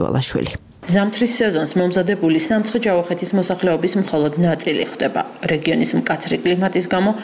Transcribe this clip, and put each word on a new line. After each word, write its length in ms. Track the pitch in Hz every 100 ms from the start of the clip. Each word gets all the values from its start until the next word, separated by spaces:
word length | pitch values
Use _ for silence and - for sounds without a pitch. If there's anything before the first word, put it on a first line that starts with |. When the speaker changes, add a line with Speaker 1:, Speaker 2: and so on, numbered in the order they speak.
Speaker 1:
ევალაშვილი. 520 | - 131 131 - - - - -
Speaker 2:
ზამთრის 480 | - 190 202 214 240 -
სეზონს 320 | 226 165 156 185
მომზადებული 580 | 180 180 180 202 165 160
სამცხე-ჯავახეთის 840 | - 220 214 240 226 175 175 175 180 196
მოსახლეობის 540 | 180 180 185 160 175 202
მხოლოდ 300 | 190 160 151 147
ნაწილი 480 | 170 160 - 151
ხვდება. 380 | - - 135 - - - 165
რეგიონის 380 | 156 156 165 - 170
მკაცრი 400 | - 156 - 160
კლიმატის 420 | 175 180 190 185 180
გამო 180 | 185 196 214